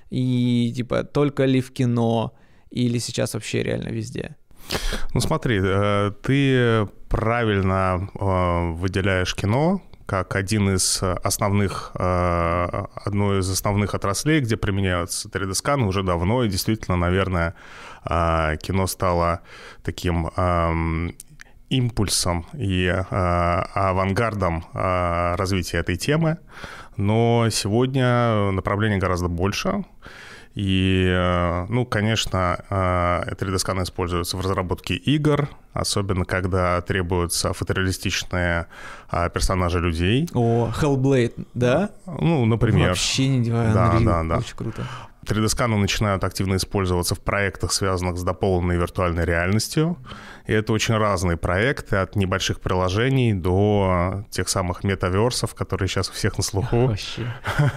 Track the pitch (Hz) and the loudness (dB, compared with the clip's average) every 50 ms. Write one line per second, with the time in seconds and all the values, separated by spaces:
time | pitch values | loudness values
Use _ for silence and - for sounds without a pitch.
0 | - - - 127 127 127 127 123 123 123 123 120 120 120 120 127 123 131 127 117 | -14 -6 -4 -2 0 2 2 2 2 4 4 2 2 0 0 -4 -4 -2 -2 -2
1 | - - - 143 147 143 139 - 135 135 131 131 127 - - - 131 120 120 120 | -2 -2 0 0 0 0 2 2 2 2 2 2 0 -2 -2 -2 0 2 2 2
2 | 117 113 117 113 110 120 - - - - - - - - - - 123 120 120 120 | 2 2 2 0 0 -2 -6 -12 -20 -20 -20 -20 -20 -10 -4 -2 0 0 0 -2
3 | 117 - - - 120 113 - 110 - - - 117 117 - - 117 - - 117 113 | -4 -4 -4 -4 -2 -2 -4 -6 -6 -4 -2 -2 -2 -2 -2 -4 -4 -6 -6 -6
4 | 110 120 131 - - - 156 - - - - - - - - - - - - - | -6 -8 -8 -8 -10 -10 -12 -18 -20 -20 -20 -16 -10 -8 -6 -4 -2 -2 -2 -2
5 | - - - 131 - - 160 156 - 143 113 95 95 98 95 98 101 104 101 101 | -2 -2 0 0 0 0 0 0 0 0 2 2 2 2 2 2 2 2 2 2
6 | 101 101 98 - - - 135 139 139 135 131 127 123 117 113 113 104 98 - - | 0 0 -2 -4 -2 0 2 2 4 4 4 4 4 4 4 2 2 0 -4 -10
7 | - - - 107 104 110 117 120 117 110 104 98 95 95 95 95 95 92 92 90 | -6 -2 -2 0 2 2 0 2 2 2 2 2 2 2 2 2 2 2 0 0
8 | 92 92 - - 98 98 92 92 90 87 87 85 85 85 80 82 92 95 90 98 | -2 -4 -6 -4 0 0 2 2 2 2 2 2 0 0 -2 -2 -2 -2 0 0
9 | 92 98 95 90 90 - - - - 98 110 135 151 170 196 190 - - - - | 0 2 2 2 0 -2 -2 -2 0 2 2 2 2 2 0 0 -4 -10 -20 -16
10 | - - 104 92 90 - - 98 98 92 110 107 101 98 95 92 - - - - | -8 -4 -2 -2 -2 -2 -2 -2 -2 0 0 2 2 2 2 2 0 0 0 0
11 | - 92 87 - - 101 - - 110 101 98 101 101 90 - - - - - - | 0 -2 -2 -2 -2 -2 -2 0 0 2 2 2 2 0 -2 -4 -8 -8 -6 -4
12 | 95 90 92 87 90 90 87 85 85 85 85 87 87 - - - 98 - - - | -2 0 2 2 2 2 2 0 0 0 0 0 0 -2 -4 -6 -8 -8 -10 -10
13 | - 101 101 101 101 101 98 98 90 95 95 - - 107 98 101 104 92 - 92 | -6 -4 -2 0 2 2 2 0 0 0 -2 -2 -2 0 0 0 0 0 -2 -2
14 | - 98 98 - - 147 160 160 131 110 113 - - 107 95 101 98 92 90 87 | -2 -2 -2 0 0 2 2 2 2 0 0 -2 0 0 0 0 0 0 0 0
15 | 87 - - - - 107 - 92 98 95 92 - - - 143 139 120 95 92 101 | -2 -4 -6 -8 -8 -6 -6 -6 -4 -4 -4 -4 -2 0 0 2 2 2 0 0
16 | 95 92 87 85 85 92 117 131 123 104 92 92 - - 110 107 - - 92 90 | 0 0 0 2 2 2 2 2 2 0 0 -2 -2 -2 -2 -2 -2 -2 0 2
17 | 87 87 90 98 95 90 92 87 85 82 - - - - - - - - - - | 2 2 2 2 2 0 0 0 0 -2 -4 -8 -14 -20 -20 -20 -18 -18 -16 -10
18 | - - 78 85 85 82 82 82 80 78 78 80 - - 90 95 95 90 - - | -6 -2 0 2 2 2 2 2 2 0 -2 -2 -4 -2 -2 0 0 -2 -2 -2
19 | 98 92 87 85 85 85 85 82 - - - - - - - - - - - - | 0 2 2 2 2 2 0 -2 -6 -12 -20 -20 -20 -20 -20 -12 -8 -8 -6 -4
20 | - 90 85 85 80 - - - 92 90 87 85 85 82 82 82 82 82 80 80 | -2 0 0 0 -2 -2 -2 0 0 2 2 2 2 0 0 0 0 -2 -2 -2
21 | 85 85 - - - - - - - - - - - - 147 127 123 117 - - | -4 -6 -8 -12 -18 -20 -20 -20 -20 -20 -20 -20 -8 -4 -2 0 0 0 0 -2
22 | 104 87 - - - 92 87 85 82 - - 151 95 98 95 92 90 90 87 92 | -2 0 0 -2 0 -2 -2 -4 -4 -8 -8 -6 -2 -2 0 0 2 0 0 0
23 | 95 - - 101 90 87 87 87 87 87 87 90 - - - 101 98 95 92 95 | -2 -2 -2 0 0 2 2 2 2 2 2 0 -2 -2 -2 0 0 0 2 2
24 | 95 98 98 101 117 110 104 104 92 87 82 82 - - - 110 104 95 92 90 | 2 2 2 0 0 0 0 0 0 0 -2 -2 -6 -8 -6 -4 -2 0 0 0
25 | 90 87 85 85 87 87 87 90 95 92 101 92 87 - - 85 85 - 90 82 | 0 0 0 0 0 0 0 0 0 0 0 -2 -2 -2 -2 -2 -2 -2 -2 -2
26 | - - 147 160 165 156 160 - - - - - - - - - - - - - | 0 0 0 2 2 0 -2 -2 -6 -14 -18 -16 -16 -16 -16 -16 -18 -12 -6 -2
27 | 101 101 110 113 117 117 117 117 117 113 - - - 101 101 120 127 131 135 135 | 0 2 2 4 4 4 4 4 2 2 0 0 -2 0 2 2 2 2 2 2
28 | 127 123 120 120 120 117 110 107 101 98 95 92 - - 101 101 107 107 101 95 | 2 4 4 4 4 2 2 2 2 2 0 0 0 0 0 0 2 2 2 2
29 | 90 90 90 87 90 90 87 85 90 98 104 - - - - 202 180 - - - | 2 2 0 0 0 -2 0 0 0 0 0 0 -2 -2 -2 -2 -4 -8 -12 -20
30 | - - - - - - - - - - - 113 101 95 95 92 92 95 95 92 | -20 -20 -18 -18 -18 -20 -20 -20 -20 -12 -6 -4 -2 0 2 2 2 4 4 4
31 | 92 92 90 92 90 90 90 87 87 87 85 87 90 98 113 123 120 123 - 107 | 4 4 2 2 2 2 2 2 2 0 0 -2 -2 -2 -2 -2 -2 -2 0 0
32 | 101 110 113 101 - - - 92 92 90 - - - - 101 95 92 90 90 90 | 0 2 0 0 -2 -2 0 0 0 0 0 -2 -4 -4 -2 0 0 2 2 2
33 | 87 87 87 85 - - - - 98 95 92 92 - - 95 92 90 - - - | 2 2 0 0 -2 -4 -6 -6 -4 -2 -2 -2 -2 -2 -2 -2 -4 -4 -4 -4
34 | 92 85 87 87 85 - - 92 92 95 98 92 92 87 90 - - - 95 - | -4 -2 -2 -2 -2 -2 -4 -4 -2 -2 -2 -2 -2 -2 -4 -6 -4 -4 -6 -2
35 | - 127 143 156 143 151 143 143 147 139 - - - - - - - - - 107 | 0 0 0 2 2 2 2 2 0 -2 -6 -12 -16 -10 -6 -6 -4 -2 -2 -2
36 | 101 98 95 90 87 - - 92 92 92 92 92 90 87 87 87 87 - - 98 | -2 0 0 -2 0 0 -2 -2 0 0 0 2 2 2 2 0 0 0 -2 -2
37 | 90 85 95 87 87 85 - - - 90 92 - - - 98 95 95 92 92 - | 0 0 0 0 0 0 -2 -2 -2 -2 -4 -4 -4 -2 -2 0 0 0 -2 -2
38 | - 95 - - - - - 90 87 87 85 85 82 - - - - - - - | -2 -4 -4 -4 -4 -4 -2 0 0 0 0 0 -2 -6 -10 -16 -16 -16 -16 -18
39 | - - - 87 85 82 - 92 - - 95 92 90 85 87 90 82 87 82 82 | -10 -4 -2 -2 0 0 0 0 0 2 2 2 0 0 0 0 0 0 0 0
40 | 87 92 113 135 165 165 - 123 117 117 117 117 117 110 110 - 156 147 139 127 | 0 2 2 0 0 -2 0 0 2 2 2 2 0 0 -2 0 0 2 2 2
41 | 131 139 135 127 117 120 - - - - - 123 123 120 127 160 202 208 - - | 2 4 4 4 2 0 -2 -6 -12 -10 -4 0 2 2 2 2 0 -2 -4 -10
42 | - 185 165 - - 160 170 143 120 110 117 107 123 - - - 87 90 90 87 | -14 -10 -4 -2 0 2 2 4 4 4 2 4 2 4 4 4 4 4 2 0
43 | - - - 135 135 135 135 127 117 117 117 117 117 113 - 95 90 85 85 113 | 0 0 0 2 2 2 2 2 0 0 0 0 2 2 4 4 4 4 4 4
44 | 85 87 85 82 82 82 82 85 120 - - - - 113 - - 123 127 - - | 4 4 2 2 0 0 0 -2 -2 -4 -8 -8 -8 -8 -6 -8 -8 -10 -10 -12
45 | - - - - - - 104 107 110 107 - - 131 117 110 101 101 95 - - | -14 -18 -20 -10 -6 -2 0 0 2 0 0 0 0 2 2 2 2 2 2 0
46 | 113 104 98 90 98 95 - - 98 95 95 92 - - - 101 95 90 90 87 | 0 0 0 0 0 -2 -2 -2 0 0 0 0 0 0 0 0 2 2 2 2
47 | 87 - 95 - - - 95 101 101 95 - - - 90 - - 101 95 92 90 | 0 0 -2 -4 -2 -2 0 0 0 -2 -2 -4 -4 -4 -2 0 0 0 0 0
48 | 90 92 87 90 90 92 90 - - 98 92 87 87 90 87 85 87 85 - - | 0 -2 -2 -2 -2 -4 -2 0 2 2 2 2 2 2 2 2 0 0 0 0
49 | 92 87 82 85 85 87 85 85 85 90 101 110 - - - 156 156 170 180 - | 0 0 0 0 0 2 2 2 2 2 2 0 0 0 0 0 0 0 0 -4
50 | - - - - - - - - - - 110 110 107 - 113 107 - - 113 107 | -10 -14 -16 -16 -16 -18 -20 -10 -4 -2 0 0 2 0 0 0 2 2 2 2
51 | 110 104 101 87 95 87 85 82 - - 87 92 113 135 147 - - - 110 98 | 2 2 2 2 0 0 0 0 0 0 0 2 2 0 0 -2 -4 -2 0 0
52 | 95 - - 104 98 90 95 95 - - 95 - - 113 95 90 92 92 92 107 | 0 0 0 -2 0 0 0 0 -2 -2 -4 -4 -2 0 0 2 2 2 2 0
53 | 120 135 135 135 123 117 104 92 82 92 90 95 104 104 104 101 98 95 92 87 | 0 2 2 2 2 2 2 2 2 2 2 4 4 4 4 4 4 2 2 2
54 | 87 92 - 98 107 - - - 92 - - 98 92 87 87 - - 101 95 85 | 2 0 -2 -4 -8 -6 -6 -4 -2 -2 -2 -2 -2 -2 -4 -2 -2 -2 0 0
55 | - 90 90 98 113 123 123 - - - - - 98 - 98 92 98 92 - 98 | 0 0 2 2 2 0 0 -2 -4 -4 -4 -6 -6 -4 -4 -2 -2 -2 -2 -2
56 | 90 - - - - 175 - - 95 - - 98 - - 117 117 123 127 107 95 | -4 -4 -4 -4 -4 -2 -2 -2 -4 -2 -2 -2 -2 0 2 2 2 2 0 -2
57 | - - - - 113 120 117 - - - - - 147 131 - | -6 -8 -8 -8 -8 -8 -8 -8 -6 -2 0 2 2 2 2